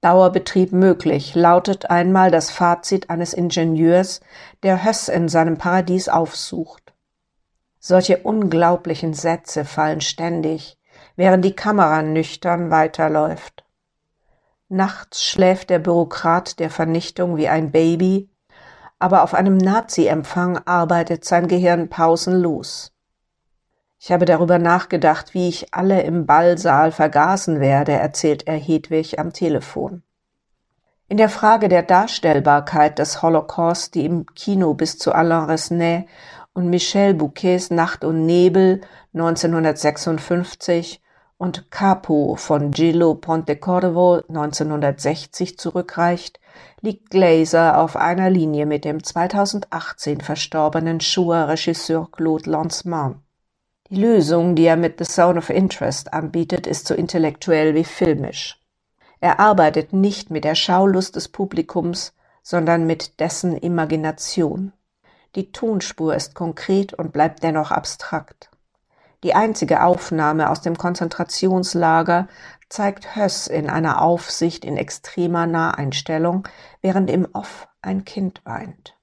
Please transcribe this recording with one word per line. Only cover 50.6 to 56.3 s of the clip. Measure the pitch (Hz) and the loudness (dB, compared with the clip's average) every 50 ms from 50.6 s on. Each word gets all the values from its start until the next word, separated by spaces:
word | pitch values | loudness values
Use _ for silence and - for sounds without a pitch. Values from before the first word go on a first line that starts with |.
| 151 151 151 165 160 165 165 165 | -2 0 0 -2 -2 -2 -4 -4
Shoah-Regisseur | 160 - - - 180 170 170 170 156 143 160 160 - - 165 165 - - 165 165 165 - | -4 -2 -2 0 0 0 2 0 0 0 -2 -4 -2 -4 -4 -4 -4 -4 -4 -4 -4 -6
Claude | - - 160 160 156 156 156 160 | -8 -4 -2 -2 -2 -2 -4 -4
Lanzmann. | 156 156 160 170 - - - 175 170 160 147 135 - - _ _ _ _ _ _ _ _ _ _ _ _ _ _ | -4 -4 -4 -6 -8 -8 -8 -6 -6 -4 -4 -4 -6 -8 _ _ _ _ _ _ _ _ _ _ _ _ _ _
Die | 196 | -2
Lösung, | 190 202 233 233 208 160 147 165 170 165 180 175 | 0 2 4 4 4 4 4 2 2 2 2 4
die | 156 160 | 4 6
er | 170 165 | 4 4
mit | 160 170 160 - - | 4 2 -2 -2 -4
The | 170 | -8
Zone | - - - 170 175 180 170 | -6 2 2 4 4 4 0
of | 165 - | -2 -2
Interest | - - 190 180 - - - - 139 - - - | 0 0 0 0 0 -2 -4 -4 -4 -6 -10 -8
anbietet, | - 156 165 151 | -8 -6 -6 -4